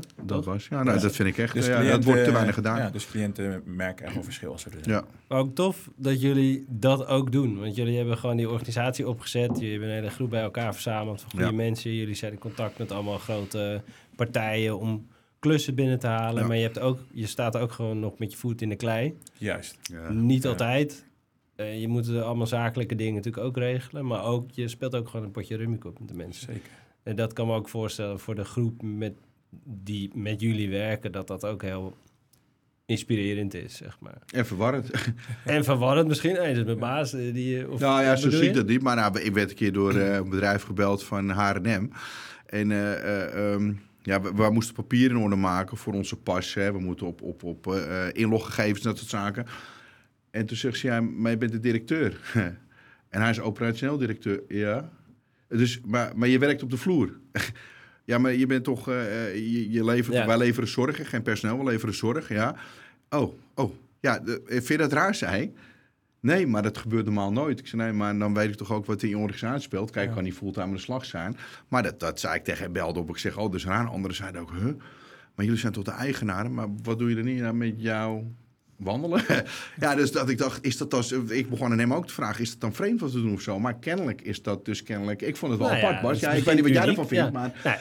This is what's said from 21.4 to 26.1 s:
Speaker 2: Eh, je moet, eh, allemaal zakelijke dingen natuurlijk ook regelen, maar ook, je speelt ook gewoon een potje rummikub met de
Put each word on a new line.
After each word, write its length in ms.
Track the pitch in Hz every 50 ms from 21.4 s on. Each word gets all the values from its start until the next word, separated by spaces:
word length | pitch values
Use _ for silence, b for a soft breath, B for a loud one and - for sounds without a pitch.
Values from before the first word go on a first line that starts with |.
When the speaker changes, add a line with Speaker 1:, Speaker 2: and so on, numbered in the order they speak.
| _ _ _
Speaker 2:
Eh, 240 | _ 107 107 107 110
je 80 | 110 113
moet, 200 | 117 120 117 117
eh, 140 | 120 117 113
allemaal 240 | 117 120 117 117
zakelijke 480 | 117 123 117 117 113 110 - 120 - 117
dingen 200 | 107 110 110 110
natuurlijk 300 | 104 101 120 110 - 107
ook 120 | 131 123
regelen, 500 | 127 123 123 127 127 127 - - 147 139
maar 180 | 127 117 101 98
ook, 260 | 113 120 120 120 127
je 180 | - - 120 117
speelt 260 | 117 - - 131 127
ook 120 | 123 117 117
gewoon 180 | - 117 107
een 60 | 101 98
potje 240 | 113 95 - 113
rummikub 420 | 107 113 117 117 107 - 87 85 -
met 100 | 113
de 60 | 104